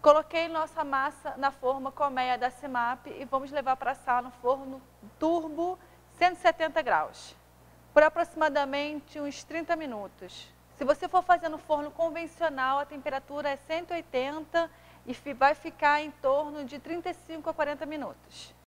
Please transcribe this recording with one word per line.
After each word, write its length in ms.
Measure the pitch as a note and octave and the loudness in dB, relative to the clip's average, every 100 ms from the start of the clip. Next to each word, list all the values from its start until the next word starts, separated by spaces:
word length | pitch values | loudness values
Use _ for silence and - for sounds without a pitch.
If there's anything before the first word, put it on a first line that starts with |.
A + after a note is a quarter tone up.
Coloquei 460 | D#4 D4+ D#4 E4 E4 | 10 8 6 -4 -2
nossa 380 | E4 D#4 - | -2 -4 -4
massa 520 | D4 C4+ C#4+ D4 D4+ C4 | -2 0 -2 -4 -10 -2
na 140 | C4+ | -2
forma 400 | C4+ B3+ C4+ C4 | 0 -2 -2 -4
colmeia 480 | - C#4+ B3+ B3+ B3 | -2 -2 0 0 0
da 100 | B3 | -2
cemap 600 | B3+ C#4+ B3 A#3 B3+ - | -4 -6 -2 -2 -4 -8
e 160 | - | -12
vamos 260 | C4 C4+ C#4 | -4 -4 -2
levar 240 | C#4+ B3+ | -4 0
pra 160 | C4 A3+ | 0 0
assar 320 | C4+ - B3 | -4 0 0
no 80 | B3 | 0
forno 500 | - B3 C4+ C4+ C4 - - G#3 - | -4 0 0 -2 -14 -16 -20 -20 -2
turbo, 580 | D#4 E4+ D#4+ D4 E4+ F#4 - - - | 2 2 0 -4 -4 -4 -12 -20 -20
cento 240 | - F4 F4 | 2 2 4
e 40 | |
setenta 400 | F4 E4 D#4+ D#4+ | 2 4 0 0
graus, 540 | B3+ E3+ C#3+ - - - - - - - - | 2 2 2 -6 -20 -20 -20 -20 -20 -20 2
por 120 | - | 6
aproximadamente 1120 | D#4 D#4+ E4 - D#4 C#4+ C#4 C#4 D4 D4+ - D4+ | 6 4 -2 2 2 2 0 -2 -4 -6 -10 -8
uns 240 | C#4+ C#4 | -8 -8
trinta 320 | - D#4+ E4 | -10 -8 -4
minutos. 800 | E4+ D4+ A3+ G3 - F3+ - - - - - | -4 -4 -8 -10 -14 -18 -16 -20 -20 -20 -8
Se 80 | |
você 240 | C4 D4 F4+ | 0 0 2
for 160 | F#4 | 0
fazer 240 | F4 F4 E4 | 4 4 4
no 100 | D#4 | -8
forno 320 | - D4+ D4 | -2 -2 -2
convencional, 880 | - E4 E4 E4 - E4 C4+ C4 C4+ | -4 -4 -2 -8 -2 -2 0 0 0
a 80 | C#4+ | -2
temperatura 640 | D4 C#4+ C4+ C4+ C#4+ D4 | -6 -6 -6 -6 -6 -4
é 80 | C#4 | -4
cento 340 | - D#4+ F4 | -6 -6 -4
e 40 | |
oitenta 760 | E4+ D#4+ B3+ C4 D4+ D4+ E4+ E4 - - - - | -8 -4 -4 -2 -6 -2 -2 -2 -6 -20 -20 -12
e 60 | |
fi-, 220 | B3 - | -10 -8
vai 220 | C4 C4+ D4+ | 4 4 4
ficar 440 | E4 - D4 D4 | -4 0 4 4
em 120 | D4+ | 0
torno 520 | - C4+ C#4 D4+ D4 | -4 2 2 0 -6
de 140 | C4+ C#4+ | -10 -10
trinta 320 | D#4+ E4+ F4+ | -8 -6 -6
e 40 | |
cinco 360 | F4 - D#4+ D#4 | -8 -10 -10 -6
a 40 | |
quarenta 300 | D#4 C#4+ D4 | -2 -2 -2
minutos. 680 | D4 D4+ A#3 - - - - - _ | -6 -8 -8 -12 -20 -20 -20 -20 _